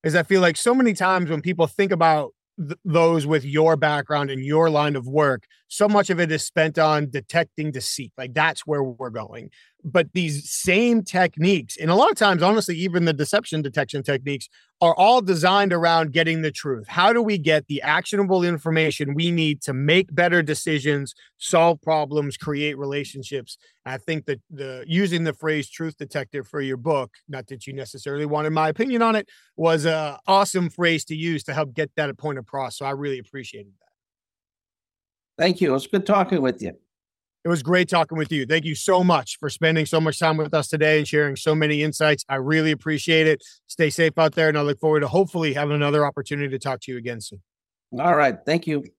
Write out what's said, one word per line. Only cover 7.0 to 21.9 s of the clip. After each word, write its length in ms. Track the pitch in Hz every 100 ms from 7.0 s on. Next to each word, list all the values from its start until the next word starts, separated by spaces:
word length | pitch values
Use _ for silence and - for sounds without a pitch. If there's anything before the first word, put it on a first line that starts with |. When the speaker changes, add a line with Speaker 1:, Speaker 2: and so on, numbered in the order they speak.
| 147
Speaker 1:
detecting 640 | 135 - 170 160 - 151
deceit. 400 | 131 - - 127 -
Like, 180 | 127
that's 320 | 123 160 - -
where 180 | 147
we're 260 | 135 120 127
going. 400 | 113 107 113 101 _ _ _
But 300 | 156 175 160
these 360 | 185 165 143 -
same 520 | - 185 185 240 233
techniques, 760 | 185 180 180 - 175 185 117 -
and 140 | 160
a 40 |
lot 160 | 185 320
of 60 | -
times, 260 | 208 180
honestly, 340 | 175 220 196 165
even 280 | 185 175
the 80 | 170
deception 500 | 147 147 208 - 156
detection 400 | 143 135 135 147
techniques 460 | 131 139 135 139 - _ _ _
are 140 | 170 165
all 240 | 196 254
designed 520 | 190 175 180 202 202
around 400 | 170 165 165 160
getting 300 | 160 165 160
the 80 | 156
truth. 380 | - 151 120 101
How 240 | - 190
do 100 | 233
we 160 | 220 202
get 280 | 151 156 -
the 160 | 143
actionable 640 | - 156 - 202 196 185
information 680 | 175 165 165 160 156 - 143
we 160 | 143 170
need 300 | 170 160 147
to 100 | -
make 400 | 131 143 175 185
better 280 | 156 175 175
decisions, 720 | 151 151 - 151 139 143 135 - _ _
solve 420 | - 170 170 156
problems, 540 | -